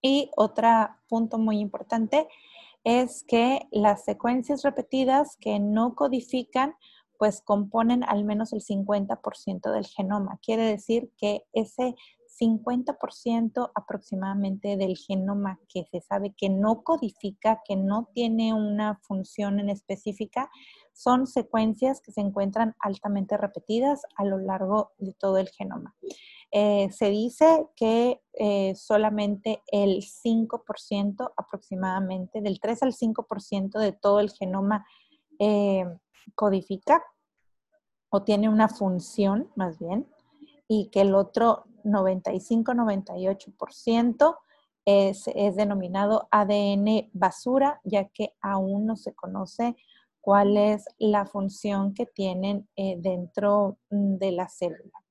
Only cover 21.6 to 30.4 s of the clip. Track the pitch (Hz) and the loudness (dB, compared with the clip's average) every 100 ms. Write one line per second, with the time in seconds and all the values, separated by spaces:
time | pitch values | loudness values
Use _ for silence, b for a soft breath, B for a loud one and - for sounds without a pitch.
21.6 | 220 214 262 269 - 208 202 202 196 214 | 0 0 -2 -2 -8 -4 -4 -2 -2 0
22.6 | 226 - 202 190 208 202 196 208 202 175 | -2 -2 -6 -6 -4 -4 -2 -2 -4 -8
23.6 | - 220 269 277 - - 202 190 190 190 | -4 0 0 -2 -6 -6 -4 -2 -4 -4
24.6 | 190 214 208 _ 190 - 196 190 190 _ | -2 -2 -2 _ -12 -4 0 0 -2 _
25.6 | 196 - - _ 196 B B B B 208 | -10 -10 -14 _ -16 B B B B 0
26.6 | 208 202 196 - 208 208 240 - 311 320 | 2 2 0 0 0 0 -2 4 6 6
27.6 | 311 - 226 226 247 247 _ - 208 202 | 2 -2 2 2 2 -2 _ -2 0 2
28.6 | 190 190 - 214 214 208 208 202 220 214 | 0 -4 0 2 2 0 -2 -2 -4 -6
29.6 | _ 208 202 190 196 - 233 226 | _ 2 2 0 -4 -6 0 2